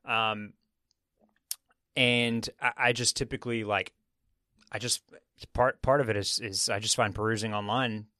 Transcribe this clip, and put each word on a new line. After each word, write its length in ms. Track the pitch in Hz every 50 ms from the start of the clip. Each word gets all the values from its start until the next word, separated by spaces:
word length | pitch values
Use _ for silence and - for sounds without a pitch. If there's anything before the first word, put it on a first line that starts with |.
| _
Um, 480 | 123 120 113 113 110 107 104 104 101 - _ _ _ _ _ _ _ _ _ _ _ _ _ _ _ _ _ _ _ - _ _ _ _ _ _ _ _
and 520 | 139 127 123 120 120 120 117 117 117 113 - - _
I, 100 | 135 123 -
I 160 | - 127 123 123
just 220 | 120 120 - -
typically, 480 | - 135 113 135 110 - 123 117 113 110
like, 300 | 104 104 98 92 - _ _ _ _ _ _ _ _ _ _ _ _ _ _ _ _
I 80 | - 104
just, 240 | 113 120 - - _ _ - - _ _ _ _ - - _
part, 280 | 117 123 131 - _
part 200 | - 131 135 143
of 80 | 135 110
it 80 | 104
is, 220 | 101 98 - - -
is 280 | 117 104 98 - -
I 120 | - 104 101
just 160 | 107 104 -
find 180 | - 117 104 90
perusing 380 | - 107 110 113 107 113 110 104
online 540 | 104 104 104 110 131 131 117 110 107 107 _ _